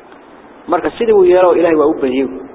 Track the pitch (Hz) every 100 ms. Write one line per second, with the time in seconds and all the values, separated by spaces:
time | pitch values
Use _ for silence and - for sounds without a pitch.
0 | - - - - - - - 165 156 -
1 | 226 214 180 180 180 165 170 156 147 156
2 | 135 127 135 - -